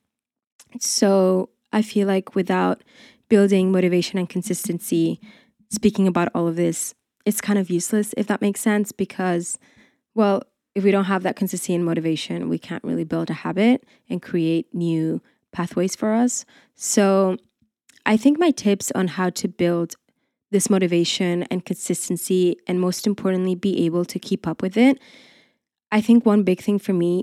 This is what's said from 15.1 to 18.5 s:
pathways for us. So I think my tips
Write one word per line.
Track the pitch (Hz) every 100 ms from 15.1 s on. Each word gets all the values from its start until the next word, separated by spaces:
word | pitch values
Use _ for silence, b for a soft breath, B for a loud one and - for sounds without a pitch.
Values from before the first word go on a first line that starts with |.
| 165 _ _ _
pathways | - 175 - 185 -
for | 220
us. | 220 247 - - b b
So | - - - 196 196 190 185 _ _ _ _ _ _
I | - 220
think | 269 294
my |
tips | 339